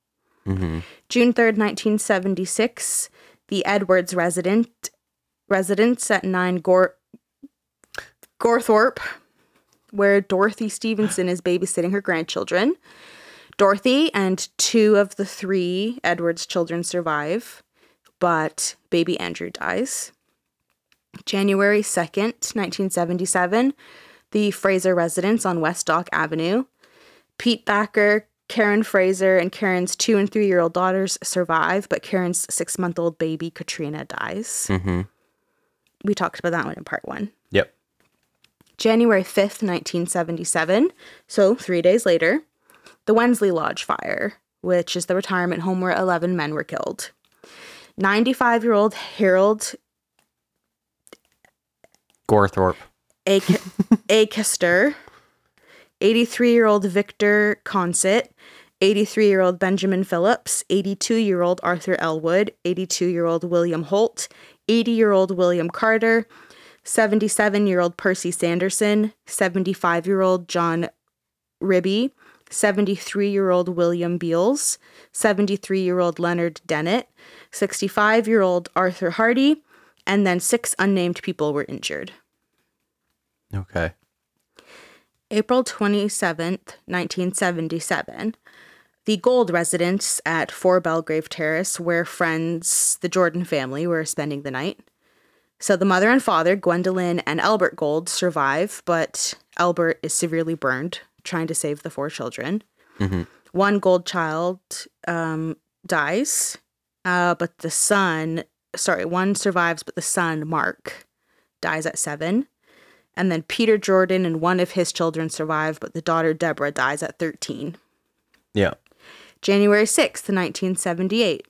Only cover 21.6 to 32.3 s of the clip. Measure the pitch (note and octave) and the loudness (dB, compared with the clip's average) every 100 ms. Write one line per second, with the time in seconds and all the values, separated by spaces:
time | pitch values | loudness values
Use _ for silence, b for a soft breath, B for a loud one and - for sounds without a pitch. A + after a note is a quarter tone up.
21.6 | G3+ G#3 G#3+ - E3 - G#3+ - - A3+ | 4 2 0 -2 -2 -2 -4 -4 -6 -4
22.6 | F#3 - F#3+ F3 E3+ F3+ F#3 F#3 F3+ A3 | -4 -4 -4 -2 -2 -2 -2 0 2 2
23.6 | C4 B B B B B B G#3 G#3 - | 0 B B B B B B 0 0 0
24.6 | G3 F#3 F#3 F3+ E3+ F3+ F#3+ A3+ F#3+ E3+ | 0 2 2 2 0 0 0 0 0 0
25.6 | D#3 F3+ - E3 F3+ D#3 D#3+ D#3+ E3 A3 | -2 -2 0 -2 0 -4 -2 -2 -2 -2
26.6 | C4 b b b b b b - A#3+ A3+ | -4 b b b b b b -4 -2 0
27.6 | - G#3 G#3 - G#3 G#3+ - _ - - | 0 0 0 2 4 2 -2 _ -6 0
28.6 | G#3 G#3 A3 G3 F#3 F#3 F#3+ F#3 F3 - | 2 2 2 2 2 2 4 4 2 -2
29.6 | G3+ F3+ F3+ - - G#3 G3+ A3 G3+ F3+ | -2 0 -2 -2 2 2 2 2 2 4
30.6 | E3+ F3+ F#3 F#3+ F#3+ - - F#3 E3+ E3 | 2 0 0 0 -2 -4 -4 -2 0 2
31.6 | D#3+ F#3+ G3 - - F#3+ F3 | 2 0 -2 -6 -2 -2 -2